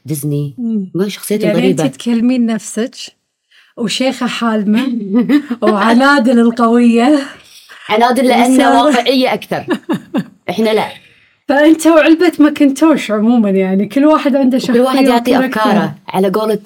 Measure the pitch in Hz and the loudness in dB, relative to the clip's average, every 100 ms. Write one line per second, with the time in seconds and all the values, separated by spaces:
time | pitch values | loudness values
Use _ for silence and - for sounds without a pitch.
0 | 127 151 147 143 143 139 233 220 185 170 | -10 -8 -4 -4 -6 -8 -6 -6 -6 -4
1 | 202 - - 214 - - 254 254 285 - | -4 -6 -6 -2 0 0 0 0 -2 -4
2 | 240 233 240 254 233 220 - - 254 - | -4 0 0 0 -2 -4 -6 -8 -8 -10
3 | - _ _ _ _ _ _ - 220 - | -20 _ _ _ _ _ _ -8 -6 -2
4 | 262 262 240 - 233 220 202 214 269 240 | -4 -2 -6 -4 -2 -2 0 0 -2 -6
5 | 196 214 196 285 - 240 214 208 220 233 | -2 -2 2 0 -2 -4 -2 0 2 4
6 | 269 285 233 240 233 233 233 233 240 226 | 4 2 2 2 2 2 2 4 4 2
7 | 247 302 277 - - - - - - 214 | 2 0 -2 -16 -20 -20 -20 -20 -4 0
8 | 240 240 254 240 247 262 269 240 285 247 | 0 2 2 2 4 4 4 2 2 2
9 | 240 262 254 - - 160 139 311 - 226 | 0 0 0 -4 -6 -8 -4 -6 -6 -8
10 | - 262 - _ - 180 220 214 156 - | -6 -8 -8 _ -10 -4 0 0 -4 -10
11 | _ _ _ _ - 269 302 311 320 330 | _ _ _ _ -2 2 4 4 4 4
12 | 294 320 349 320 294 294 294 277 320 247 | 4 4 2 2 0 2 0 2 0 0
13 | - 214 220 247 208 190 190 190 208 269 | -2 -2 0 2 2 0 0 -2 -2 0
14 | 294 302 302 269 254 254 - 240 262 269 | 2 2 0 0 0 0 0 0 2 2
15 | 269 240 240 254 262 220 214 202 160 147 | 2 2 0 0 0 -2 0 0 -2 -8
16 | - 185 196 202 220 208 | -8 -2 -2 -2 -2 -4